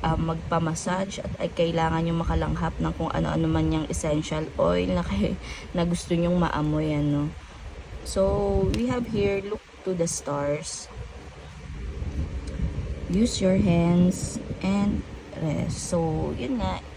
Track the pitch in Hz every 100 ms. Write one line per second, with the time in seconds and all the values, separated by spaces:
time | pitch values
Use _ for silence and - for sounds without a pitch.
0 | 160 160 160 160 - 170 165 165 - 185
1 | 196 - - - 170 - 170 165 160 165
2 | 165 165 165 165 156 160 165 - 160 160
3 | 170 - 165 160 165 160 160 156 151 156
4 | 160 151 156 156 156 - 170 180 185 180
5 | 180 202 208 208 - - - 180 170 170
6 | - 170 170 175 170 - 151 151 156 151
7 | 147 143 147 170 - - - - - -
8 | - 196 196 202 202 196 190 208 240 247
9 | 233 220 202 196 202 214 - - - 185
10 | 170 - - 143 143 147 165 - - -
11 | - - - - - - - - - -
12 | - - - - - - - - - -
13 | - 180 233 - 190 190 202 170 170 175
14 | 180 - - - - - 190 202 202 -
15 | - - - - 160 147 165 - - 175
16 | 165 160 - - 247 254 190 180 -